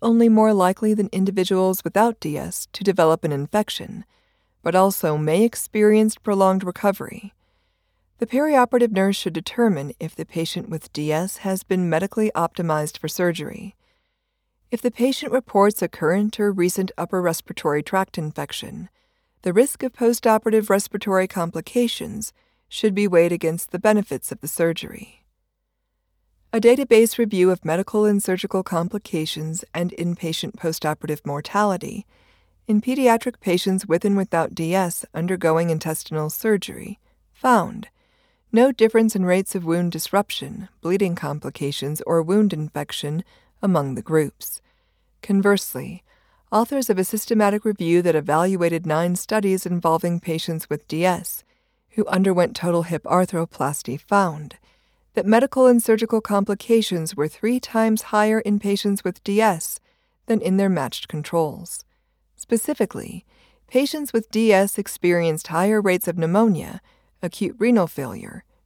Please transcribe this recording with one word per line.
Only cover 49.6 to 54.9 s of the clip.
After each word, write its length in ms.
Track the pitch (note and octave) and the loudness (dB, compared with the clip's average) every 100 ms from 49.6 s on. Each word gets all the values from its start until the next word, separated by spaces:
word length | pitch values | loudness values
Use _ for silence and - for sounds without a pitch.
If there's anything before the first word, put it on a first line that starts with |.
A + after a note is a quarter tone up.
| F3+ | -2
involving 560 | F3 E3+ E3 F3 F3 | -2 0 0 0 -4
patients 480 | - D#3+ - D#3+ - | -4 -6 -4 -8 -6
with 180 | D3 - | -8 -6
D 180 | D#3 F#3 | -2 0
S 380 | F3 F3 - - _ _ _ _ | 0 -6 -14 -16 _ _ _ _
who 160 | - G#3 | -4 -2
underwent 480 | F#3+ F#3+ F3+ F3 - | 0 2 2 0 -2
total 280 | F3 E3+ | -2 0
hip 200 | E3+ E3 | 0 -4
arthroplasty 960 | - F3+ F#3 E3+ E3 - C3+ C#3+ - C3+ | 0 2 2 -2 -4 -4 -4 -4 -8 -10
found 560 | - G3+ F#3 D3+ D3 - _ _ _ | 0 2 2 -2 -12 -18 _ _ _